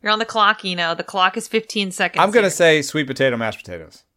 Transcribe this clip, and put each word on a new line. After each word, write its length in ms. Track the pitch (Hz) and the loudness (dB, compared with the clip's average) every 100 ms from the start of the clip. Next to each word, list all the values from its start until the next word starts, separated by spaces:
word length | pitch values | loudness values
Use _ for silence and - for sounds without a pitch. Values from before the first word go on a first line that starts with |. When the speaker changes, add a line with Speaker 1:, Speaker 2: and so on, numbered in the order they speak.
Speaker 1:
You're 100 | 214 | 0
on 60 | 214 | 0
the 60 | |
clock, 400 | 220 226 202 208 | 0 0 0 0
Eno. 300 | 196 175 170 | -8 -4 -4
The 100 | 170 | -4
clock 320 | - 202 185 208 | -4 0 2 0
is 120 | - | -4
fifteen 420 | 220 220 220 196 | -4 -2 -6 -6
seconds 320 | 180 180 - | -2 -4 0
Speaker 2:
I'm 80 | 185 | 2
gonna 140 | 220 202 | 4 2
Speaker 1:
here. 40 | |
Speaker 2:
say 320 | - 170 156 | 4 4 4
sweet 240 | 139 156 139 | 2 -4 -4
potato, 300 | 127 135 120 | 0 0 0
mashed 220 | 113 104 | -4 -6
potatoes. 400 | - 87 78 - _ | -12 -16 -16 -20 _